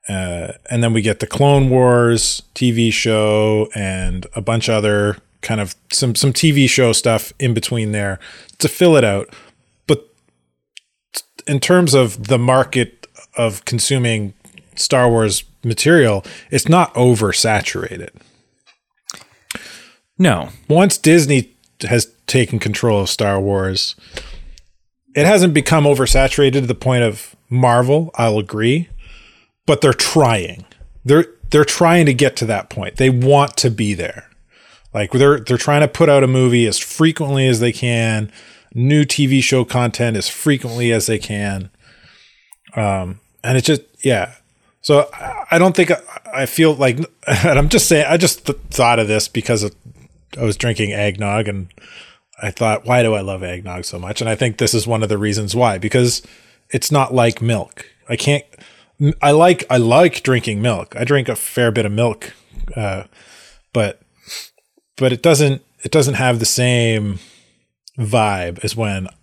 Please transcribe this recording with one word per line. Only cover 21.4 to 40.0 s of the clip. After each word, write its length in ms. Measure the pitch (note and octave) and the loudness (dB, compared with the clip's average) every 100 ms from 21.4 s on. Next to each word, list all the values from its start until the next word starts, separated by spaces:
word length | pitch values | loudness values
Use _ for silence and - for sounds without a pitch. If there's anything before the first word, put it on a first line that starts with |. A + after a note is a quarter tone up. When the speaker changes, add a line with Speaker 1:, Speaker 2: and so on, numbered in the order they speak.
| A#2+ _ _ _ | -2 _ _ _
Speaker 1:
has 300 | - A#2+ - _ - | -2 -2 -2 _ -4
taken 320 | C3 A2+ A2+ | -2 0 -2
control 420 | A2 G#2 A#2+ G#2 | -4 -2 0 0
of 60 | F#2+ | -2
Star 320 | - G#2 G2 | -2 -2 0
Wars, 540 | G2 G2 F#2+ F#2 - - - - - - - - _ _ _ _ _ | -2 -2 -2 -4 -6 -10 -16 -16 -16 -18 -18 -20 _ _ _ _ _
it 120 | D3 D#3 | 0 2
hasn't 260 | G#3 F3+ | 4 4
become 300 | D3+ - D#3+ | 0 0 2
oversaturated 680 | D3 C3+ B2+ C3+ C3+ - C#3 | 2 2 2 2 2 2 2
to 80 | C3+ | 2
the 120 | B2 | -4
point 300 | B2 B2+ B2 | -4 -2 0
of 300 | A#2 G#2+ - _ _ | 0 -4 -16 _ _
Marvel, 600 | B2 B2+ A#2 B2+ D3 D#3+ | 0 2 2 2 0 -2
I'll 240 | - A#2 G#2+ | -2 -2 -2
agree, 500 | F#2+ G#2+ A2+ D3 E3+ - - - - _ _ _ - | -4 -4 -2 -2 -4 -14 -20 -20 -20 _ _ _ -2
but 140 | D3 | 2
they're 120 | D3 | 2
trying. 720 | - - E3 C3 A2 E2+ F2+ - _ - - | 2 0 2 2 0 -4 -12 -20 _ -20 -12
They're, 220 | B2 D3 F3 _ - | 2 2 2 _ 0
they're 140 | D3 | 2
trying 420 | D3 - E3+ F3 D3+ | 2 2 4 4 4
to 80 | |
get 220 | B2+ C#3 - | 2 0 0
to 100 | A2+ | -4
that 240 | G2+ F#2 | -4 -6
point. 260 | - F#2+ - | -10 -10 0
They 140 | C3 | 0
want 460 | B2 C3 C#3+ C#3 - | 2 4 4 2 0
to 120 | C3 | -2
be 240 | A2 G#2+ | -2 -4
there. 360 | F#2+ E2 - - _ _ _ _ _ _ | -4 -8 -10 -20 _ _ _ _ _ _
Like, 160 | G#2+ G2+ | -6 -2
they're, 280 | B2+ C#3 C#3+ | 2 4 4
they're 180 | - B2 | 0 -2
trying 220 | - D3 | 0 2
to 60 | D3 | 2
put 200 | - D#3+ | 2 4
out 140 | C#3 | 4
a 40 | C3 | 4
movie 380 | B2+ B2+ A#2+ A2+ | 2 2 4 2
as 120 | G#2 | -2
frequently 680 | - - D#3+ D#3 D3 C#3 C3 | -8 0 0 0 -4 0 0
as 120 | A#2 | 2
they 120 | A#2+ | -2
can, 580 | - A#2+ A#2 A2+ A2 G#2+ - - - _ | -2 -2 0 0 -2 -6 -12 -20 -20 _
new 300 | A#2+ B2+ D3+ | -4 0 2
T 220 | D3 - C#3 | 0 0 2
V 140 | C3+ | 2
show 240 | B2+ C3 | 2 0
content 520 | A#2+ B2+ A#2+ - | 0 -2 -2 -2